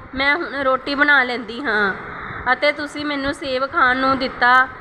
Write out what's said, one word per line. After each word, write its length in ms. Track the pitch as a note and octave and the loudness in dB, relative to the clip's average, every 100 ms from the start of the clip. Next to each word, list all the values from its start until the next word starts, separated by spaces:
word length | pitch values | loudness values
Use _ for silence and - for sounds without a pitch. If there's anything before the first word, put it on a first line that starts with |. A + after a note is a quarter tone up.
| - | -10
ਮੈਂ 220 | C4 C#4 D4 | -2 0 0
ਹੁਣ 260 | C4 C4+ | -2 -2
ਰੋਟੀ 320 | C4 C4 C#4 | 0 0 -2
ਬਣਾ 280 | C#4 D4 C#4 | 0 4 4
ਲੈਂਦੀ 380 | B3 A#3+ G#3+ A#3 | 2 -2 -8 -6
ਹਾਂ 300 | C#4+ G#3+ G3+ F#3 - - - - A#3+ | -2 0 0 -2 -10 -12 -12 -6 -2
ਅਤੇ 200 | B3+ D4 | 0 0
ਤੁਸੀਂ 320 | D4+ D4 D4 | 0 -6 -6
ਮੈਨੂੰ 300 | D4 C#4+ C#4 | -6 -4 -4
ਸੇਬ 320 | - C#4+ B3+ C4+ | -4 -4 -4 -2
ਖਾਣ 300 | E4+ B3+ B3+ | 2 2 4
ਨੂੰ 220 | C4+ C4 | 2 0
ਦਿੱਤਾ 500 | C4 - B3 B3+ C4 - | -2 2 4 6 4 -2